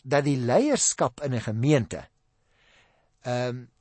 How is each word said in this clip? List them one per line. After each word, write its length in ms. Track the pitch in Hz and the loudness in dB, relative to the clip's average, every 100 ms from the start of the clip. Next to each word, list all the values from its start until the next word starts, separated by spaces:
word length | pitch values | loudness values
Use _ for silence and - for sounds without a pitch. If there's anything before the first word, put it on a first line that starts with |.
dat 200 | 131 143 | -2 0
die 140 | 143 135 | 2 0
leierskap 800 | 120 151 294 247 - - 143 - | 2 2 4 2 0 0 -2 -2
in 140 | 143 | -6
'n 60 | 123 | -4
gemeente, 680 | 110 110 135 147 104 82 - _ _ _ _ _ _ _ _ _ _ _ | -4 0 4 4 2 -8 -12 _ _ _ _ _ _ _ _ _ _ _
ehm, 440 | 123 123 123 123 120 _ | -6 -4 -4 -6 -14 _